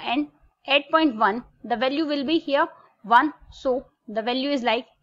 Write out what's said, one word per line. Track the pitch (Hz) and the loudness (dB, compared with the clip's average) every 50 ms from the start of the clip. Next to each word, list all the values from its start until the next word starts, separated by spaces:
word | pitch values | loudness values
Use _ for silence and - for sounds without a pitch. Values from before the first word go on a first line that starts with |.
| - | -4
and | - 233 294 294 - _ _ _ _ _ _ _ | -4 -2 -2 -4 -6 _ _ _ _ _ _ _
at | - 269 294 294 - | 0 0 0 0 0
point | - 320 320 294 220 | 0 2 2 2 2
one, | 220 226 196 208 247 - - _ _ - | 2 0 2 0 -2 -8 -12 _ _ -6
the | 220 240 | -4 -2
value | 220 254 262 285 294 320 | 0 0 0 0 -2 -2
will | 285 294 285 269 | -2 -2 -2 0
be | 254 330 330 | 0 0 -2
here | - 294 277 285 330 330 - - - _ _ _ - | 0 0 0 0 0 0 -4 -20 -20 _ _ _ 0
one. | 196 233 247 285 302 - _ - - | 4 4 4 4 4 -4 _ -20 -20
So | - - - 277 247 196 - _ _ _ _ | -20 -6 -4 -4 -4 -4 -6 _ _ _ _
the | - 208 220 | -8 -8 -6
value | 208 240 247 262 262 285 | -4 -4 -4 -4 -2 -2
is | 285 269 | -2 -2
like | 226 240 220 240 247 _ _ _ | -2 -2 -2 -2 -6 _ _ _